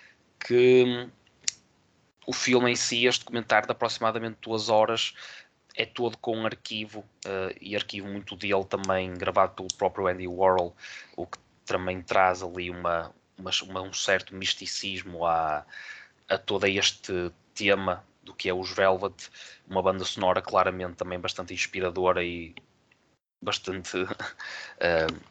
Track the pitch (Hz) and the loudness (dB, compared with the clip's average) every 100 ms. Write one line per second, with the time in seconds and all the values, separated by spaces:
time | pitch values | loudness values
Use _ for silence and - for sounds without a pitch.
0 | - _ _ _ - 123 123 127 123 123 | -20 _ _ _ 2 6 8 8 6 2
1 | 123 - _ _ - - _ _ _ _ | -6 -14 _ _ -8 -8 _ _ _ _
2 | _ _ - 123 - 123 123 120 - 117 | _ _ -6 -2 4 4 4 2 0 2
3 | 123 120 - 117 110 107 - - 117 - | 2 2 -2 -6 2 2 2 0 -2 0
4 | 113 113 113 107 113 110 107 110 110 113 | 0 0 -4 -8 -4 -2 4 6 6 2
5 | - - - - - _ _ - 113 - | -2 -6 -14 -18 -20 _ _ -6 -6 -2
6 | 117 110 - 113 110 113 - 110 107 104 | -4 -2 -4 -2 -4 -6 -8 -8 -10 -12
7 | 101 _ - 98 95 - 98 104 - 101 | -18 _ -8 -4 -6 -8 -8 -6 -6 -8
8 | 98 101 101 95 101 98 95 98 95 92 | -8 -10 -10 -8 -2 0 0 -4 0 0
9 | 92 90 92 98 95 - 92 - 95 - | -2 -4 -2 2 0 0 -10 -2 -2 0
10 | 92 92 90 87 95 92 87 - - - | 0 0 -4 4 4 6 2 -6 -16 -16
11 | - - 90 - _ _ - 92 92 92 | -14 -10 -10 -12 _ _ -4 -2 -2 -6
12 | 85 98 92 92 90 90 90 90 87 85 | 0 4 4 4 -4 -6 -6 -4 -2 0
13 | 82 - _ - 92 - 95 92 95 95 | -2 -12 _ -14 -2 -2 -2 -6 -6 -2
14 | - 92 - 95 95 - 92 - 101 92 | 0 0 -2 -6 -4 -4 -6 -6 -6 -8
15 | 92 85 85 82 78 76 - - - - | -10 -2 2 2 2 -2 -6 -14 -16 -16
16 | - _ - 95 - 101 98 98 - - | -20 _ -4 -2 -2 0 2 2 0 -2
17 | - 92 87 - _ - 101 98 95 87 | -4 -4 -4 -8 _ -2 2 2 2 -2
18 | - _ - - 95 92 92 - 95 92 | -6 _ -18 -6 -4 -2 -2 2 4 4
19 | 98 - - - - - - 95 92 92 | 0 -6 -16 -18 -20 -20 -4 0 2 2
20 | 90 - 92 92 - 98 92 92 90 85 | -2 0 2 2 2 4 4 0 -6 -6
21 | 92 90 90 - 90 90 - 95 90 87 | -6 -4 -4 -6 -8 -4 -4 -2 -2 2
22 | 92 90 87 87 82 - - _ _ _ | 2 2 0 -4 -10 -16 -20 _ _ _
23 | _ _ _ _ - - - 92 85 92 | _ _ _ _ -6 -4 -4 -8 -4 -4
24 | 92 98 - - - - - - 87 82 | -2 -4 -10 -12 -12 -12 -14 -2 2 4
25 | 80 78 - | 2 -2 -12